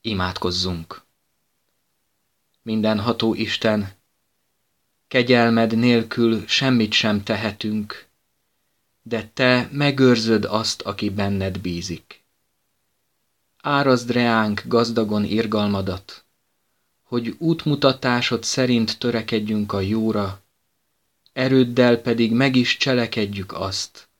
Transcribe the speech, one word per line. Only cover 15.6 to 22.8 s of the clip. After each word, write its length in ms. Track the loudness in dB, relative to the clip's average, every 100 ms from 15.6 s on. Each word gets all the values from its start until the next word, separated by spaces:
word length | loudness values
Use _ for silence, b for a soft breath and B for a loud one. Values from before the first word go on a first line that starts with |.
| 0 -2 -4 -6 -12 -20 _ _ _ _ _ _ _ _
hogy 320 | _ -6 -6 -4
útmutatásod 1080 | -2 -2 -2 2 2 2 0 0 0 -4
szerint 560 | -4 -2 2 2 0 -2
törekedjünk 760 | -2 -4 -2 -4 -2 -2 -2
a 60 | -2
jóra, 640 | -2 0 0 -2 -4 -8 _ _ _ _ _ _ _ _ _
erőddel 640 | -2 2 4 4 4 4 4
pedig 340 | 0 0 2
meg 240 | 2 2 2
is 220 | 0
cselekedjük 760 | -2